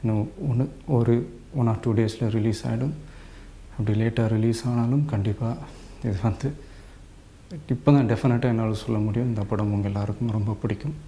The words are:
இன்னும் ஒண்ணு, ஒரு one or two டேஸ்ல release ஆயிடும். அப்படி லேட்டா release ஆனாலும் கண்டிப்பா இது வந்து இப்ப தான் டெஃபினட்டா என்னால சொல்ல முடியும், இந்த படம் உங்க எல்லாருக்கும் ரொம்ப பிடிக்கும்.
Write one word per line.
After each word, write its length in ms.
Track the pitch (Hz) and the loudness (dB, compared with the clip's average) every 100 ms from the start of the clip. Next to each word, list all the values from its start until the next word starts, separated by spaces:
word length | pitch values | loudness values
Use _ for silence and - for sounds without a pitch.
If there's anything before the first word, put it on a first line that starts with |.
இன்னும் 260 | 117 107 107 - | 2 0 0 -4
ஒண்ணு, 260 | 147 120 147 - - | 0 0 0 -4 0
ஒரு 280 | 131 117 117 - - - 143 | 2 4 2 0 -12 -8 0
one 120 | 117 | 0
or 80 | 110 | 2
two 160 | 120 | 2
டேஸ்ல 360 | 110 110 - 113 | 2 2 0 0
release 360 | 110 107 104 123 | 2 0 0 -2
ஆயிடும். 260 | 117 135 151 - - - - - - - | -2 -2 -4 -12 -18 -18 -18 -20 -20 -14
அப்படி 300 | - 107 107 | -4 0 2
லேட்டா 280 | 113 117 110 | 2 2 2
release 380 | 110 113 113 123 | 4 2 2 0
ஆனாலும் 380 | 120 117 139 147 | 0 2 2 2
கண்டிப்பா 500 | 110 98 101 117 131 - - - - | 0 0 -2 -4 -4 -10 -14 -18 -8
இது 120 | 113 98 | -4 0
வந்து 260 | 113 95 135 151 - - - - - - - - - 165 - | 0 0 -4 -6 -14 -18 -18 -20 -20 -20 -20 -20 -16 -14 -4
இப்ப 240 | 120 - | 2 6
தான் 160 | 143 117 | 8 6
டெஃபினட்டா 340 | 113 127 120 | 4 4 4
என்னால 320 | 123 113 110 | 2 2 2
சொல்ல 240 | 107 - 110 | -2 0 0
முடியும், 300 | 107 107 123 | 2 0 0
இந்த 160 | 110 | -2
படம் 280 | 101 104 104 | -2 0 0
உங்க 140 | 101 101 | 0 0
எல்லாருக்கும் 440 | 101 104 104 117 | -2 -4 -2 -2
ரொம்ப 220 | 107 101 | 0 0
பிடிக்கும். 420 | 104 110 101 147 - | -2 -4 -4 -6 -8